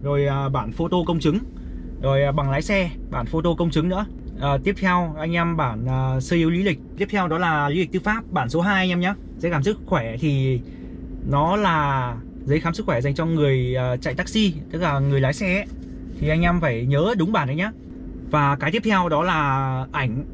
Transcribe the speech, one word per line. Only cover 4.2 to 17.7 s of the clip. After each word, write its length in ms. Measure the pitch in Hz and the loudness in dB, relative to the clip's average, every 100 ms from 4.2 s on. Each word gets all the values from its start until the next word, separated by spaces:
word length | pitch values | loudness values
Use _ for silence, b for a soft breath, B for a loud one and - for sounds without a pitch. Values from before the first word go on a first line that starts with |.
| - - | -12 -4
Ờ, 200 | 139 139 | 0 0
tiếp 120 | 131 202 | 0 0
theo 360 | 190 180 170 151 | 2 2 0 -4
anh 180 | 160 170 | -2 0
em 220 | 170 165 | 0 0
bản, 280 | 131 110 123 | 0 -2 -2
à, 340 | 131 131 131 | 0 0 0
sơ 160 | 131 175 | 2 2
yếu 140 | 165 | 4
lý 140 | 170 | 2
lịch. 160 | 196 151 - - | 0 -2 -6 -6
Tiếp 100 | 196 | -2
theo 160 | 202 180 | 0 0
đó 100 | 160 | 0
là 320 | 175 156 143 | 2 2 0
lý 100 | 156 | 0
lịch 120 | 180 | 0
tư 80 | 185 | -2
pháp 320 | 202 220 - | -2 -2 -2
bản 180 | 175 123 | -2 0
số 120 | 156 | 0
hai 140 | 180 196 | 2 2
anh 140 | 185 | 2
em 100 | 175 | 2
nhá. 160 | 180 202 - - | 0 -2 -8 -6
Giấy 140 | 165 | -2
khám 120 | 160 | 0
sức 160 | 139 214 - | 0 -2 -2
khỏe 320 | 170 113 117 | -2 -2 -2
thì 400 | 151 139 135 127 B B B B B - - | 0 2 2 0 B B B B B -8 0
nó 260 | 139 160 202 | 2 2 2
là 600 | 202 160 143 135 123 117 - - 135 | 2 2 2 0 -2 -6 -10 -10 0
giấy 140 | 151 | 0
khám 140 | 165 | 0
sức 120 | 170 196 | -4 -2
khỏe 160 | 127 | 0
dành 140 | 139 135 | 0 -2
cho 100 | 165 | 0
người, 500 | 165 143 131 123 127 | 2 2 2 0 0
à, 200 | 127 120 | -2 -2
chạy 180 | 123 | -4
taxi, 400 | 127 180 220 208 156 - | -4 -2 2 2 0 -8
tức 100 | 165 | -2
là 180 | 175 139 | 0 2
người 220 | 139 139 | 2 4
lái 120 | 131 | 2
xe 220 | - 196 190 | 0 0 0
ấy. 100 | 208 - - - - - | -2 -10 -12 -12 -12 -4
Thì 100 | 147 | 0
anh 120 | 160 | 2
em 200 | 170 175 | 4 2
phải 240 | 160 117 123 | 2 0 2
nhớ 300 | 143 180 233 | 2 2 2
đúng 140 | 165 | 2
bản 160 | 214 135 | 2 0
đấy 80 | 147 | -2
nhá. 160 | 202 | -4